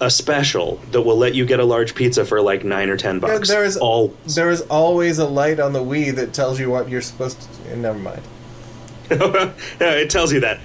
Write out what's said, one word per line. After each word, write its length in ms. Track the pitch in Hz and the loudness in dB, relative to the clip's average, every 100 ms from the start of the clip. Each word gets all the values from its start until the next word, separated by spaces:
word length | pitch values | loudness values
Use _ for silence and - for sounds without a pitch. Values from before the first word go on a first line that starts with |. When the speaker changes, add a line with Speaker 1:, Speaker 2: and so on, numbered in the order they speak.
Speaker 1:
a 80 | 127 | 0
special 640 | - - 147 143 98 85 - - | 0 0 0 0 0 -2 -4 -2
that 100 | 120 | 0
will 160 | 113 113 | 4 4
let 160 | 123 | 4
you 120 | 127 127 | 2 2
get 140 | 127 | 4
a 40 | |
large 320 | 120 117 113 - | 4 2 0 0
pizza 280 | 127 123 98 | 0 2 2
for, 160 | 107 | 2
like, 220 | 101 98 101 | 2 2 -2
nine 240 | 98 98 | -2 0
or 80 | 95 | 0
ten 180 | 101 95 | -2 -2
Speaker 2:
Yeah, 60 | |
Speaker 1:
bucks. 260 | - 214 190 | 0 0 2
Speaker 2:
there 160 | 208 | 2
is, 140 | 202 196 | 0 0
Speaker 1:
Always. 580 | 120 117 107 - 160 151 | 2 4 2 -2 -6 0
Speaker 2:
there 160 | 170 | 2
is 100 | 170 | 0
always 540 | - 151 165 175 170 160 | 0 2 4 4 2 2
a 80 | 147 | 0
light 340 | 139 147 156 | 2 2 2
on 120 | 139 | 0
the 60 | 139 | 0
Wii 300 | 127 147 143 127 | -2 0 0 0
that 180 | 120 | -4
tells 260 | 143 131 131 | -2 -2 0
you 100 | 131 | -2
what 180 | 127 123 | -2 -2
you're 120 | 123 | -4
supposed 400 | 120 - 127 - - - 123 | -6 -8 -8 -8 -16 -16 -12
to, 100 | 120 | -6
never 200 | 113 107 | -4 -4
mind. 240 | 92 - - - - - - - - - - | -8 -10 -16 -18 -20 -18 -18 -18 -18 -16 -4
Speaker 1:
<laughs> 0 | |
Yeah, 440 | 160 185 190 185 - - - 175 | 0 2 2 0 -4 -14 0 2
it 160 | 147 151 | 2 2
tells 220 | 185 165 | 2 2
you 80 | 139 | 2
that 180 | 117 104 | 0 -2